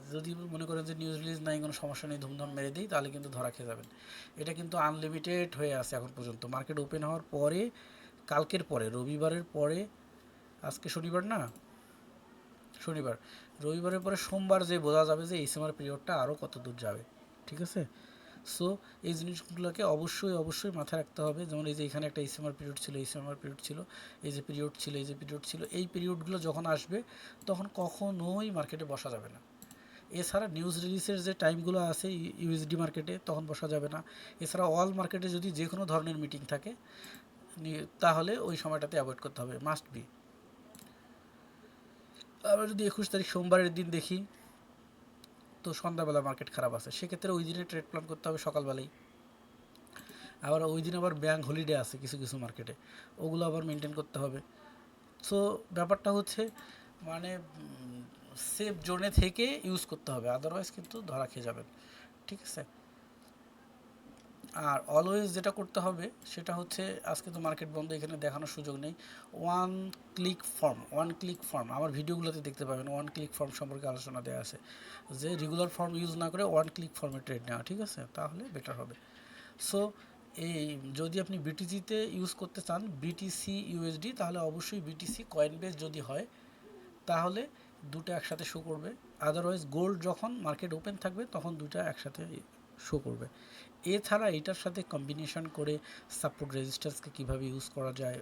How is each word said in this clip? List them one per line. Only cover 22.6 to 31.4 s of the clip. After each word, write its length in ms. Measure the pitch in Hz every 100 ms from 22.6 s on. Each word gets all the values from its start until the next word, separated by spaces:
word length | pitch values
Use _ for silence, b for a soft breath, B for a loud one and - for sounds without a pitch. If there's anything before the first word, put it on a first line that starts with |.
| 143 143
ছিল, 160 | - 139
এইচএমআর 400 | 131 147 143 139
পিরিয়ড 260 | 139 139
ছিল, 220 | - 151 180 B B B
এই 80 | 151
যে 100 | 139
পিরিয়ড 300 | 139 147 147 -
ছিল, 160 | - 143
এই 100 | 139
যে 80 |
পিরিয়ড 280 | 143 147 147
ছিল, 200 | - 165 156
এই 160 | 180 180
পিরিয়ডগুলো 460 | 180 180 170 160 190
যখন 260 | 160 151 165
আসবে, 380 | 147 - 202 240 B B B -
তখন 220 | 185 202 -
কখনোই 760 | 175 - 202 185 170 196 214
মার্কেটে 340 | 170 139 156 147
বসা 240 | 135 135
যাবে 200 | 113 113
না। 100 | - - - B B B B B
এছাড়া 380 | 170 175 196 214
নিউজ 340 | 156 175 170
রিলিজের 400 | 180 190 208 190
যে 120 | 175
টাইমগুলো 460 | 156